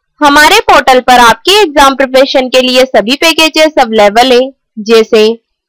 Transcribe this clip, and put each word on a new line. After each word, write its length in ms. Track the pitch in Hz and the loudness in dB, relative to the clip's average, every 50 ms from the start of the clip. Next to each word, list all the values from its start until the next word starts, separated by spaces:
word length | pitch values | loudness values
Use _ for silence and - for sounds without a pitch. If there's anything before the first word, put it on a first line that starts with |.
| _ _ _ - | _ _ _ -4
हमारे 380 | 294 294 285 294 302 320 370 453 466 - | -2 0 2 2 2 2 0 0 0 2
portal 300 | 370 294 269 - 262 254 | 0 0 2 2 0 0
पर 200 | 240 - 247 247 | 2 2 2 2
आपके 400 | 240 233 233 - - - 381 427 | 2 2 0 -2 -2 -2 0 0
exam 340 | 427 320 277 302 285 277 269 | 0 0 0 0 0 0 0
preparation 520 | 254 269 254 262 262 277 262 - 277 262 254 | -2 -4 -2 0 0 0 0 0 -4 -4 -2
के 120 | 240 254 | -2 -2
लिए 240 | 254 254 247 254 262 | -2 0 0 -2 -2
सभी 300 | 262 - 233 196 208 262 | 0 0 -2 -2 -2 -4
packages 580 | 285 - 330 320 320 320 320 311 311 311 311 311 311 | -2 -2 -2 -2 0 -2 -2 0 0 -2 0 0 -2
available 520 | 262 226 220 214 208 202 202 226 247 262 | -2 -2 0 0 0 0 2 0 0 2
है, 100 | 240 240 262 269 269 _ _ _ - 220 | 2 0 0 -2 -6 _ _ _ -16 -12
जैसे 440 | 208 208 233 226 220 - - 220 214 220 233 226 _ _ _ _ _ | -4 0 0 0 0 0 0 0 0 0 -2 -4 _ _ _ _ _